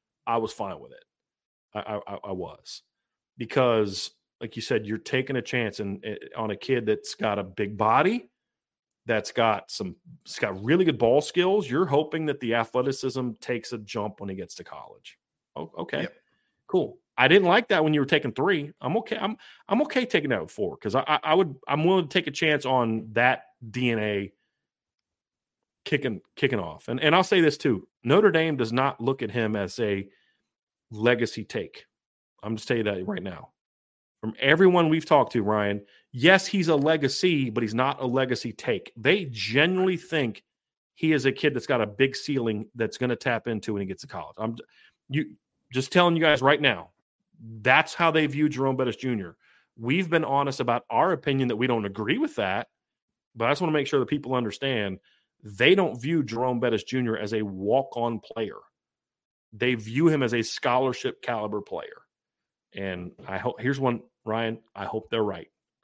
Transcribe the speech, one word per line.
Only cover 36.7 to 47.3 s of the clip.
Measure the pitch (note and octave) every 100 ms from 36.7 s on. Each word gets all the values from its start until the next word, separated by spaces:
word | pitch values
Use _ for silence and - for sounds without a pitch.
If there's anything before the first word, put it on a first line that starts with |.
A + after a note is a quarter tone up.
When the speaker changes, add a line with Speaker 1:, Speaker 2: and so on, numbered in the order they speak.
| D3
Speaker 1:
legacy, | D3+ D#3+ C3+ - F#3 D3+ C3
but | A2
he's | A2
not | A2+ C3+ C3
a | B2+
legacy | C3 C3 A#2 A#2+
take. | - - G2 - A2+
They | B2 G3+ D3
genuinely | A2 G2+ B2+ E3+ F#3 F#3 E3+
think | - D#3+ A#2+ - _ _ _ _ _
he | _ D#3+
is | D3 C3
a |
kid | C3 D3+
that's | B2+ -
got | B2
a | G#2
big | G2+ C3+ -
ceiling | - C3+ A#2 G#2 A2+
that's | A#2+ A2 -
gonna | B2+ A#2
tap | C3 A#2 A#2+
into | G#2+ -
when | G2+
he | F#2+
gets | F#2
to | -
college. | F#2 D2+ -
I'm | A2+ A#2
j-, | - _ _ _ -
you, | C#3+ - - _ _ _
just | B2+ C3+
telling | F3+ F3 E3
you |
guys | D#3+ C3+
right | C3+ D#3
now, | C#3 F#2 - _ _ _ _